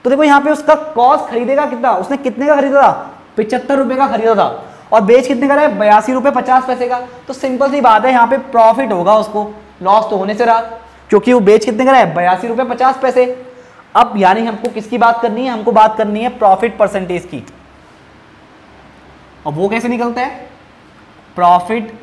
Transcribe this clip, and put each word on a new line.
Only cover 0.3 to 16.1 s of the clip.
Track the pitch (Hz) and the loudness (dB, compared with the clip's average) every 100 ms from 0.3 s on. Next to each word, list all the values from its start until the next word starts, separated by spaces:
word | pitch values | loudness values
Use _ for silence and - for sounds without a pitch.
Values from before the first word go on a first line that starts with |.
| 285 | 4
पे | 285 | 2
उसका | 294 294 | 0 0
cost | 262 - 233 247 294 - | 0 0 0 2 2 -2
खरीदेगा | 233 247 277 277 | -4 -2 -2 -2
कितना, | 233 247 | -2 -2
उसने | 185 185 277 | -2 -4 -6
कितने | 262 208 285 | -6 -2 0
का | 285 | 2
खरीदा | 277 277 | 2 4
था, | 226 - - - - - | 2 2 -8 -20 -8 -6
पचहत्तर | 208 247 247 277 | -4 -4 -2 -2
रुपये | 247 262 | 0 -2
का | 262 | -2
खरीदा | 226 226 | 0 0
था | 208 160 - - - - | 0 0 -4 -14 -20 0
और | 220 | 2
बेच | 196 247 254 | 4 4 2
कितने | 247 277 | -2 0
का | |
रहा | 285 | 2
है, | 302 196 | 0 0
बयासी | 208 214 220 | 2 2 2
रुपये | 262 277 | -2 0
पचास | 247 240 254 254 | -2 0 0 2
पैसे | 247 247 | -2 -2
का। | 247 247 - - | -6 -8 -16 -16
तो | |
simple | 254 269 254 277 | -8 -6 -2 -2
सी | 285 | 2
बात | 247 214 | 4 4
है, | 254 | 4
यहाँ | 247 233 | 2 2
पे | 262 - | 0 0
profit | 233 220 226 240 | 4 4 4 -2
होगा | 185 175 214 | -2 2 2
उसको, | 214 208 208 - - - | 0 -6 -8 -12 -20 -6
Loss | 185 214 214 | 0 0 0
तो | 202 | -4
होने | 196 | -4
से | 214 | -2
रहा, | 233 226 226 - - - - | 0 0 -2 -12 -20 -20 -2
क्योंकि | 208 240 | 0 2
वो | 247 | 2
बेच | 196 214 | 4 4
कितने | 247 220 | 2 -2
का | 254 | 2
रहा | 262 | 4
है, | 190 | 2
बयासी | 160 175 185 233 | 0 0 -2 -2
रुपये | 233 247 | -4 -4
पचास | 247 262 262 | 0 0 0
पैसे। | 262 254 247 254 - - - - - - | 0 0 0 -4 -14 -20 -20 -20 -4 0
अब | 214 208 | 0 2
यानी | 185 214 226 | 2 2 -2
हमको | 208 247 | -6 -8
किसकी | 220 208 247 | -8 -8 0
बात | 233 175 | 0 0
करनी | 233 220 | -2 -4
है, | 262 | -6
हमको | 226 214 | -4 0
बात | 214 220 220 | 2 2 2
करनी | 208 | -4